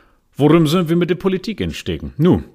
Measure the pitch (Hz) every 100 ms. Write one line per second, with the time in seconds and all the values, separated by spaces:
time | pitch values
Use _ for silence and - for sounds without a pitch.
0 | _ _ _ - 147 170 151 180 160 175
1 | 170 175 196 190 202 208 87 73 - 78
2 | 69 - 170 101 -